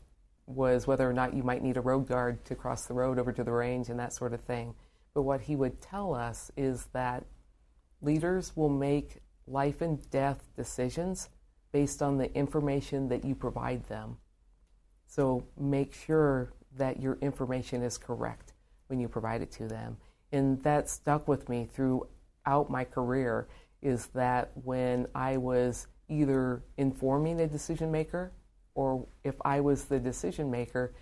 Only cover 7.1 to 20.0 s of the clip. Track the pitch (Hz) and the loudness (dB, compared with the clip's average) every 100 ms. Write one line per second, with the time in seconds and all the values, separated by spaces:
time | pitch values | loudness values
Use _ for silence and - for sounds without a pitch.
7.1 | 123 - - - _ _ _ _ - 143 | -2 -8 -16 -20 _ _ _ _ -6 0
8.1 | 156 170 185 175 - 151 139 139 143 147 | 2 2 0 -2 2 2 4 2 2 0
9.1 | - - _ - 135 143 143 165 147 - | -10 -20 _ -6 0 0 0 0 -2 -2
10.1 | 139 139 135 - - 123 - 127 160 180 | 0 2 0 -6 -10 -6 -2 -2 -2 -2
11.1 | 185 - - _ _ _ 143 143 143 143 | -4 -8 -16 _ _ _ 2 2 2 0
12.1 | 139 135 - 139 156 147 139 - 139 135 | 2 0 0 0 2 2 0 0 -2 0
13.1 | 123 135 135 139 120 120 127 - 107 110 | 0 -2 -2 -4 -4 -4 -4 -6 -10 -10
14.1 | 117 _ _ _ _ _ _ _ _ _ | -12 _ _ _ _ _ _ _ _ _
15.1 | - 135 127 - - 139 143 139 - - | 0 2 2 -2 -4 0 2 0 -4 2
16.1 | 156 147 131 123 - - 131 135 - 131 | 6 6 4 0 -8 -10 -2 -2 0 -2
17.1 | - 143 135 123 127 120 123 120 - - | 0 0 0 -2 -2 -2 -2 -2 -4 -6
18.1 | 117 113 117 - - _ - - 131 120 | -4 -4 -6 -14 -20 _ -20 -6 -4 -2
19.1 | 117 110 113 - - 113 110 117 113 | -4 -2 -4 -4 -8 -8 -8 -8 -12